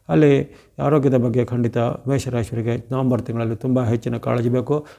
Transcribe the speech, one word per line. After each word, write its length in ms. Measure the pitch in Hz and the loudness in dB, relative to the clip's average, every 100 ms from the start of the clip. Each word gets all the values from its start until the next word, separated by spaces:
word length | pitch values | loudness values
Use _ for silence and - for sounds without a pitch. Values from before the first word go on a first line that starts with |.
| - | 0
ಅಲ್ಲಿ 220 | 160 147 139 - - - - | 4 6 4 0 -10 -20 -4
ಆರೋಗ್ಯದ 380 | 139 151 135 127 | 0 2 4 2
ಬಗ್ಗೆ 280 | 120 123 117 | 2 0 0
ಖಂಡಿತ 320 | 120 117 120 | -2 -2 0
ಮೇಷರಾಶಿಯವರಿಗೆ 1080 | 120 139 127 139 127 120 104 117 113 117 - | -2 -4 -4 -4 -2 -4 -4 -4 -4 -4 -4
ನವೆಂಬರ್ 300 | 131 131 123 | -2 0 0
ತಿಂಗಳಲ್ಲಿ 340 | 123 117 113 113 | -2 -4 -4 -4
ತುಂಬ 280 | 131 127 | 0 0
ಹೆಚ್ಚಿನ 340 | 113 117 120 117 | 2 0 -2 -4
ಕಾಳಜಿ 320 | 120 120 117 | -2 -2 0
ಬೇಕು. 360 | 127 120 147 147 | 0 -2 -4 -4